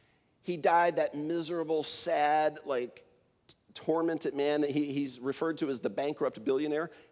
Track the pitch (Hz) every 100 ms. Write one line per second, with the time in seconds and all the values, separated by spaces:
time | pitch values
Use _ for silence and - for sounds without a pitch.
0 | _ _ _ _ - 175 175 170 175 160
1 | 151 143 151 170 156 170 156 160 143 -
2 | 170 156 147 151 156 151 135 131 123 -
3 | - _ _ _ - - _ - - 160
4 | 165 160 151 139 143 151 143 143 143 139
5 | 139 123 131 135 165 151 156 123 127 101
6 | 143 147 135 123 110 135 151 151 170 -
7 | -